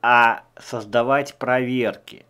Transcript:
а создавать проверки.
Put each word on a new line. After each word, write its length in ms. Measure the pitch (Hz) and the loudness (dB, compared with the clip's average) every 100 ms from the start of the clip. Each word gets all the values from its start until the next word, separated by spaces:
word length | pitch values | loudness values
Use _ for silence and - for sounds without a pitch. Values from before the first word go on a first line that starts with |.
а 440 | 120 120 117 110 _ - | 4 4 4 0 _ -20
создавать 760 | - 120 104 120 120 139 139 | -14 -12 -4 -2 0 -2 -2
проверки. 880 | - 123 127 127 127 113 95 - - _ | -10 -2 -2 -2 -4 -4 -6 -16 -20 _